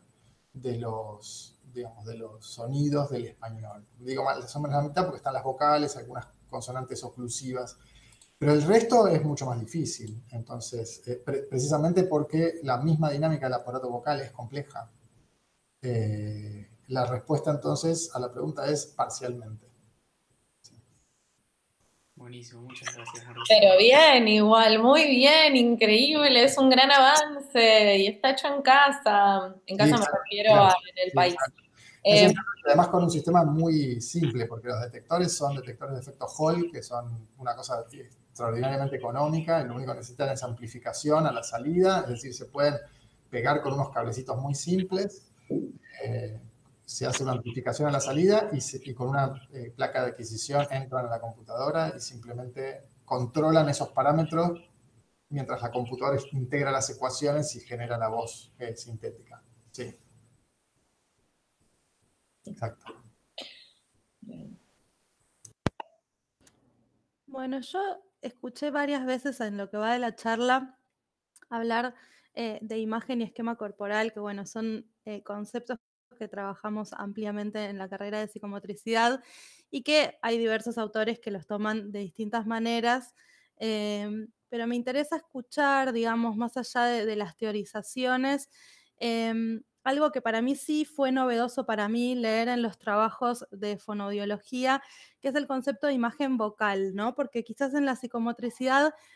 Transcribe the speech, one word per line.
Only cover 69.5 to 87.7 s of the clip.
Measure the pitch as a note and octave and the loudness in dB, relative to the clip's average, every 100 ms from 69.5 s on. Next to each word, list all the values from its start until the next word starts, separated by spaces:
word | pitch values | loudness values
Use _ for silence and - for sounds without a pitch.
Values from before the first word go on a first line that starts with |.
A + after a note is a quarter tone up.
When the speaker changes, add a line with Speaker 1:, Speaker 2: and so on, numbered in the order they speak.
| G3+ | -8
Speaker 4:
lo | G3 | -8
que | G#3 | -4
va | G#3+ | -2
de | B3 | -2
la | A#3+ A3+ | -4 -6
charla | A3+ A3+ B3 C4 C4 _ _ _ _ _ _ _ - | -4 -2 0 0 -2 _ _ _ _ _ _ _ -12
hablar, | A#3 A#3 A3+ B3 A#3+ _ _ _ | -6 -4 -2 -4 -10 _ _ _
eh, | - A3+ G#3+ | -10 -10 -10
de | A3 A3 | -8 -6
imagen | A3 A3+ - B3 | -4 -6 -4 -6
y | |
esquema | A3+ - A3+ A#3 | -6 -6 -8 -6
corporal, | G#3 - G3+ G#3+ A3 | -10 -8 -4 -2 -4
que | G#3 | -6
bueno, | G#3 G3+ G3 | -10 -10 -10
son, | A3 A3 A3 - _ | -8 -6 -8 -12 _
eh, | G#3+ G#3 | -14 -14
conceptos | - G3+ G#3 A#3+ A#3+ A#3+ _ _ _ - | -12 -12 -10 -12 -10 -12 _ _ _ -16
que | G#3 | -14
trabajamos | G3 G3 F#3+ G#3+ G#3 G#3 | -10 -10 -10 -8 -8 -10
ampliamente | - G3+ G3+ G#3+ G#3 G#3 G#3+ | -12 -12 -10 -8 -8 -8 -8
en | G#3 G3 | -10 -10
la | F#3+ | -12
carrera | G3 G3+ G#3+ | -12 -10 -8
de | G#3+ | -8
psicomotricidad | - G3+ G3 - G3 A3+ A3+ A#3 C4 - - - _ - | -12 -12 -12 -12 -12 -4 0 0 0 -10 -20 -20 _ -12
y | C#4 | -10
que | C4+ D4+ C#4 - | 0 2 0 -4
hay | A3+ A#3 | -4 -2
diversos | A3+ A3 A#3+ A3+ | -2 -2 -4 -6
autores | G#3+ A3 A3 A#3 | -6 -4 -4 -6
que | A3 | -8
los | G3 - | -10 -8
toman | G#3 G#3+ A3 G3+ | -6 -4 -6 -8
de | G3+ | -10
distintas | G3 - G#3+ A#3 G#3+ | -10 -10 -6 -6 -4
maneras, | A3+ A#3 A#3 A#3 B3+ B3 _ _ _ _ - | -4 -2 -2 0 -2 -4 _ _ _ _ -8
em, | A3 G#3+ G#3 G#3 G#3 G#3+ A3 _ - | -6 -4 -4 -6 -8 -10 -12 _ -12
pero | A#3+ A3+ | -8 -4
me | A#3+ | -4
interesa | A#3+ C4+ D4 D#4+ | -2 -4 -4 -6
escuchar, | - C4 A#3+ - C#4+ C4+ C4 | -10 -16 -8 0 2 2 0
digamos, | A#3 A#3 A#3 A#3 G#3+ | -2 0 0 -2 -2
más | A#3 C4 | -6 -6
allá | A#3 B3+ | -6 -2
de, | A#3+ A#3+ G#3+ | 0 0 -2
de | G#3 | -4
las | F#3+ - | -6 -6
teorizaciones, | A3 G#3 G#3 | -6 -6 -8